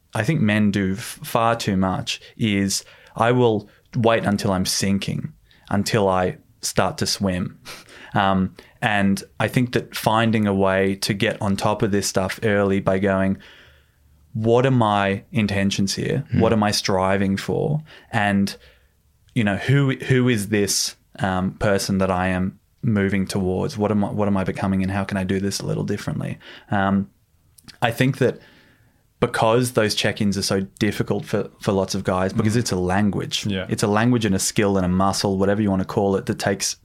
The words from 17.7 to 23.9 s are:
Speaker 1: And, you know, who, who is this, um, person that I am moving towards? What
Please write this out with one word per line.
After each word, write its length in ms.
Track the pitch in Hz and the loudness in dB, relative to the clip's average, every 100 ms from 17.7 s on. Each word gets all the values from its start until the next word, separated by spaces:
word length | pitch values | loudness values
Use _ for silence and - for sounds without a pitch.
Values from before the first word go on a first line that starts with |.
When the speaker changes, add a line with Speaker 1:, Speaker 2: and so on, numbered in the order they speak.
| - - - - | -2 -6 -20 -6
Speaker 1:
And, 460 | 117 101 98 98 - - _ _ _ _ _ _ 123 | -2 2 2 0 -4 -18 _ _ _ _ _ _ -2
you 80 | |
know, 100 | 104 98 | 0 0
who, 340 | - 139 135 131 - | 2 2 2 -2 0
who 200 | 127 123 | 2 4
is 200 | 113 98 | 2 0
this, 480 | 104 98 - - - _ - | 0 0 -2 -4 -8 _ -6
um, 320 | 98 92 95 | -2 -2 -2
person 460 | - 107 98 - 98 | -2 0 0 0 0
that 120 | 92 | 0
I 160 | 90 92 | 0 0
am 280 | 92 95 - _ _ | 0 -2 -6 _ _
moving 460 | 120 101 98 98 92 | -2 0 2 0 -2
towards? 500 | 104 92 92 98 107 | -2 -2 -2 -4 -2
What 140 | 104 | 0